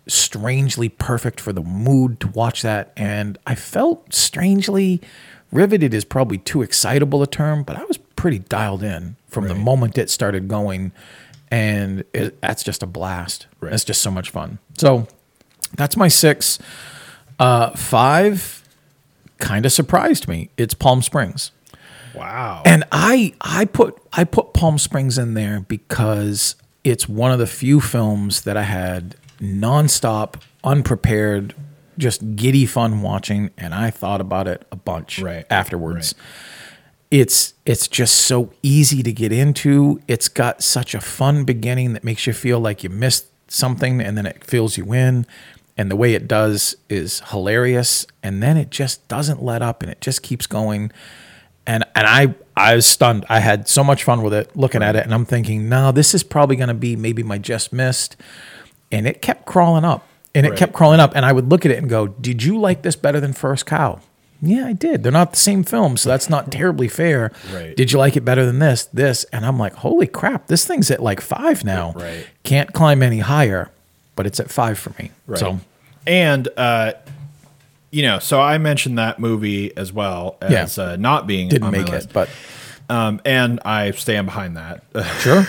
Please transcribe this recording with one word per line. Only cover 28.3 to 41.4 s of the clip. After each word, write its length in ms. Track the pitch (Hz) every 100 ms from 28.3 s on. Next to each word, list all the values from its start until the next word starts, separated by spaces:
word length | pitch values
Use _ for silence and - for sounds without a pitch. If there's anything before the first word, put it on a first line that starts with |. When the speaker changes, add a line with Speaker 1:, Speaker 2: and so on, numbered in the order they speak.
| -
Speaker 1:
that 140 | 101 104
I 60 |
had 520 | 101 92 92 90 87 - _ -
nonstop, 960 | 101 98 113 147 151 - 117 107 107 - - _
unprepared, 880 | 131 143 - 113 - 107 107 101 101 - - - _ -
just 380 | 127 - 110 101
giddy 280 | 127 135 120
fun 360 | 120 113 107
watching, 480 | 98 98 - 101 104 -
and 160 | 85
I 160 | 92 110
thought 300 | - 92 98
about 280 | 95 95 92
it 180 | 87 -
a 40 | 95
bunch 440 | - 85 - -
Speaker 2:
Right. 240 | 92 82 -
Speaker 1:
afterwards. 640 | 98 98 85 82 85 80 -
Speaker 2:
Right. 80 | - - - - - - _ _ _ 143
Speaker 1:
It's, 340 | 113 - - - -
it's 220 | 110 -
just 260 | - 117
so 360 | - - 123 110 _
easy 400 | 139 147 135 139
to 100 | 117
get 200 | 110 110
into. 680 | 117 143 135 143 143 143 - -
It's 220 | 117 -
got 340 | - 120 -
such 320 | - 123 -
a 60 | 107
fun 440 | - - 135 147